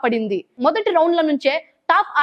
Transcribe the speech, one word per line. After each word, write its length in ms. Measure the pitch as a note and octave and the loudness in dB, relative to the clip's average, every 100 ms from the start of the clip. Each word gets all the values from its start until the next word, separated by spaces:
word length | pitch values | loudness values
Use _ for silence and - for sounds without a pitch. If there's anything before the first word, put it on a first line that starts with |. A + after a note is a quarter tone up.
పడింది. 340 | A#3+ A3+ G#3+ F#3+ - - C4 | 0 -2 -2 -6 -8 -4 -2
మొదటి 260 | A4 G#4+ F4 | 0 0 2
రౌండ్ల 240 | E4 E4+ D#4 | 2 2 0
నుంచే 240 | C#4+ C4+ D4+ - _ - | 0 -2 -4 -6 _ 0
టాప్ 220 | F4 G#4 - | 0 0 0